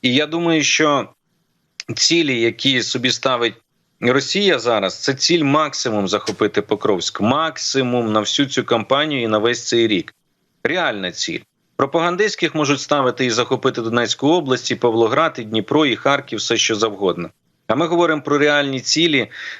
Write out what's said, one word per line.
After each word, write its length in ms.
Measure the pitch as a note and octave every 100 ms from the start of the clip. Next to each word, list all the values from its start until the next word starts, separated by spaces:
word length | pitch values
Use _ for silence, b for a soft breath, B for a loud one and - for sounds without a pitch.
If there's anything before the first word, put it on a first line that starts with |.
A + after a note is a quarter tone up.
І 120 | B2+
я 120 | B2 D3+
думаю, 380 | E3 E3+ D#3+
що 460 | C#3+ - D3 C#3+ G#2+ _ _ _ _ _ _ _ - B2+
цілі, 440 | - E3+ D3+ B2+
які 440 | A#2 G#2+ C#3 C3
собі 280 | A2 B2+ B2
ставить 420 | A#2+ C#3 B2+ A#2 - _ _ _ _
Росія 580 | A#2+ B2+ C3+ G3 G3+ C#3+
зараз, 400 | A2+ A2 G2 -
це 140 | -
ціль 300 | C3+ - E3+
максимум 640 | C#3+ D3 D3+ - C3 G#2+ G2
захопити 540 | G#2 - G2+ G#2+ G#2
Покровськ, 600 | - G#2 - F#2+ E2+ -
максимум 920 | G#2 C#3 D#3+ D3+ - C#3 B2+ B2 A2+
на 60 | G#2+
всю 260 | G#2 - C#3+
цю 180 | C3+
кампанію 580 | A2 A#2 G#2+ C3+ D#3 C#3
і 60 | A#2
на 100 | G#2+
весь 300 | A2 A#2+ -
цей 200 | A#2+ A2+
рік. 260 | G2+ D#2+ _ _ _ _ _
Реальна 480 | - E3+ D#3+ G#2+ F#2
ціль. 280 | F2 - A2+ - _ _ _
Пропагандистських 800 | C3+ E3 E3+ F3+ G#3 - E3 D#3
можуть 260 | D3 C#3
ставити 440 | - D3 C3 - B2+
і 60 |
захопити 500 | A2+ A#2+ C3 C3+ B2
Донецьку 460 | A2+ A#2+ A#2 - C#3
область, 440 | F3 C#3+ B2+ -
і 40 | A#2+
Павлоград, 600 | A#2+ A2+ A2+ B2+ D#3+ -
і 60 |
Дніпро, 420 | A2 A2 G2+ D3+ D3+
і 100 | G#2+
Харків, 440 | C#3 C#3 C3+ A2
все 180 | - A2
що 180 | - G#2+
завгодно. 540 | A2 G2 G2 E2+ E2+ _ _ _ _
А 80 | B2+
ми 120 | E3
говоримо 340 | E3+ E3+ D#3
про 160 | C#3 D3
реальні 420 | D3 D3 C#3+ C3+
цілі, 480 | B2+ D3+ E3+ C#3+ G#2+ B B B